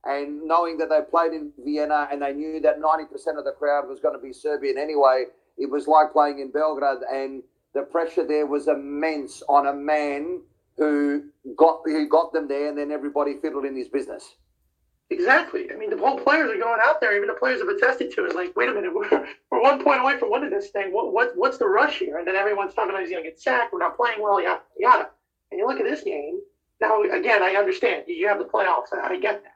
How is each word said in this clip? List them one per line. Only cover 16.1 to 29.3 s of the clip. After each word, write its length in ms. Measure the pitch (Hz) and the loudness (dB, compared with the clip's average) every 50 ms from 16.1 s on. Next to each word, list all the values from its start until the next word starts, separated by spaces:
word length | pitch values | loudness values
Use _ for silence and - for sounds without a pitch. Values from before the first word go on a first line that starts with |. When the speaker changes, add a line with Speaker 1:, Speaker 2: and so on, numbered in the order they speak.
| 277 - | 0 2
Speaker 2:
players 320 | - 277 285 320 302 240 | 2 2 4 4 2 0
are 80 | 220 185 | 0 -2
going 220 | 226 233 233 226 226 | 0 0 2 4 4
out 180 | 571 - 622 | 4 4 2
there, 140 | 254 220 208 | 2 0 0
even 140 | 202 - - | 0 0 -2
the 60 | 240 | -2
players 260 | - - 262 254 - | -2 0 0 0 0
have 80 | - 175 | -2 -2
attested 440 | 202 - - 254 269 - - - - | 0 2 2 2 2 0 -4 -4 -2
to 100 | - - | -4 -2
it. 100 | - 160 | -2 -2
Like, 220 | - 359 349 - | -4 -4 -4 0
"Wait 120 | - - - | 0 0 0
a 20 | - | 0
minute, 180 | 415 349 359 330 | -2 -4 -2 -4
<laughs> 20 | |
we're, 140 | 403 - - - - - - - _ _ _ | -4 0 2 2 0 0 -4 -14 _ _ _
we're 100 | - - 240 | 0 4 6
one 220 | 269 277 269 - | 6 4 6 4
point 160 | 294 277 254 | 2 4 4
away 180 | 254 269 269 240 | 4 2 2 2
from 120 | 240 214 | 0 0
winning 200 | 208 262 294 - | 0 -2 -2 -2
this 200 | 196 202 202 - | -4 -4 -4 -4
thing. 220 | _ 202 196 190 180 | _ -6 -6 -2 -2
What, 200 | 214 - - - | -2 -2 0 2
what, 240 | - 247 240 - | 0 0 0 0
what's 220 | 175 226 269 254 - | 0 0 0 0 0
the 100 | 240 202 | 0 2
rush 300 | 190 226 247 226 - - | 4 4 4 2 0 -4
here?" 200 | 185 160 147 165 | -6 -6 -4 -6
And 80 | 170 | -4
then 80 | 170 190 | -2 -2
everyone's 400 | 196 196 214 208 196 196 190 - | 0 0 0 0 -2 -4 -4 -2
talking 160 | - 220 185 | -4 -2 -2
about 120 | 196 190 185 | -2 -4 -6
he's 80 | 170 | -6
gonna 120 | 185 170 160 | -6 -8 -8
get 180 | 160 160 _ | -10 -14 _
sacked, 320 | - 262 254 247 226 - - | -4 -2 0 0 0 -2 -2
we're 60 | 180 | -2
not 160 | - - - | -2 -4 0
playing 240 | - - 240 - 208 | 0 0 0 0 -2
well, 220 | - 208 - - - | 0 2 2 2 2
yada, 200 | - - - - _ _ - | 0 -2 -4 -6 _ _ 0
yada. 320 | 370 240 - - - - - _ _ _ _ _ _ _ | 4 6 6 4 4 -4 -10 _ _ _ _ _ _ _
And 80 | - 175 | -6 -2
you 80 | 208 247 | -2 -2
look 100 | 269 - | 0 0
at 60 | 214 233 | -2 -2
this 140 | 302 - - | -2 -2 -4
game, 380 | - - - 143 147 339 392 403 _ _ _ _ _ _ _ | -6 -6 -4 -6 -6 -8 -10 -10 _ _ _ _ _ _ _
now, 220 | 220 214 220 214 208 | 0 2 2 2 2
again, 400 | 185 - - 185 240 226 202 185 | 2 0 0 2 2 2 4 4
I 120 | 185 190 | 2 2
understand. 480 | 202 202 190 185 - - - - - - - | 2 0 0 0 0 0 0 0 -2 -6 -8
You 180 | 175 160 180 208 | -6 -2 0 0
have 100 | 202 - | 0 0
the 60 | - | -2
playoffs, 400 | - - 220 196 185 170 - - - - | -2 -2 0 2 2 0 0 -2 -4 -8
I 260 | - - 185 185 185 | -6 -4 -4 -4 -2
get 220 | 185 214 | -2 -2